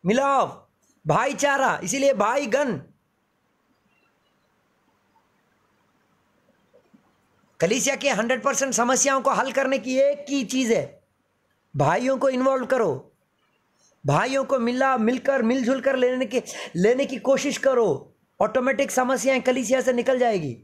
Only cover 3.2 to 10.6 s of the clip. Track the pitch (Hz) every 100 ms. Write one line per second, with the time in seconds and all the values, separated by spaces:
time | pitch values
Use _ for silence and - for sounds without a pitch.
3.2 | _ _ _ _ _ _ _ _ _ _
4.2 | _ _ _ _ _ _ _ _ _ _
5.2 | _ _ _ _ _ _ _ _ _ _
6.2 | _ _ _ _ _ _ _ _ _ _
7.2 | _ _ _ _ 170 247 262 269 277 202
8.2 | 233 254 226 247 269 220 240 254 277 269
9.2 | 262 208 262 269 262 269 240 262 277 285
10.2 | - 277 247 254